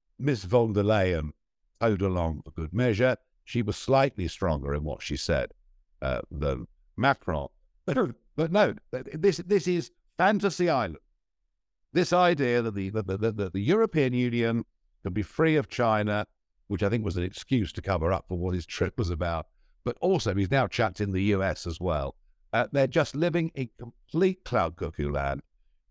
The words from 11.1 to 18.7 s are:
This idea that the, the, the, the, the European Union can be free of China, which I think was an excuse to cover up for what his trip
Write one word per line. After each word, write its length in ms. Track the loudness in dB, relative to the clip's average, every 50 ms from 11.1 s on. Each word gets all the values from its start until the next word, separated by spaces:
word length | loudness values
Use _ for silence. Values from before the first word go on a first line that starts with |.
| _ _ _ _ _ _ _ _ _ _ _ _ _ _ _ _ 0
This 200 | 0 2 2 4
idea 480 | 4 6 4 4 4 2 2 2 2
that 140 | 0 0 -2
the, 140 | -4 -4 -2
the, 120 | -2 -4 -2
the, 280 | -2 -2 0 0 0
the, 180 | 0 0 -4 -4
the 80 | -2 -2
European 540 | 0 2 2 2 2 2 2 0 0 2 2
Union 520 | 0 0 0 0 0 0 2 0 -2 -4 -6 _ _ _ _ _ _ _
can 100 | -4 -4
be 100 | -4 -4
free 320 | -4 0 2 2 4 4
of 140 | 2 0 -2
China, 580 | -2 0 2 2 2 2 2 0 0 -2 -2 -4 _ _ _ _ _ _ _ -6
which 160 | -4 0 0
I 60 | 0
think 160 | 0 0 0
was 120 | -2 -2 -2
an 60 | -4
excuse 480 | -4 -6 -10 -4 -2 0 0 0 -2 -4
to 80 | -8
cover 300 | -4 -2 -2 0 2 2
up 140 | 0 0 -2 -4
for 100 | -6 -4
what 160 | -2 -2 -2
his 120 | -2 -4
trip 320 | -6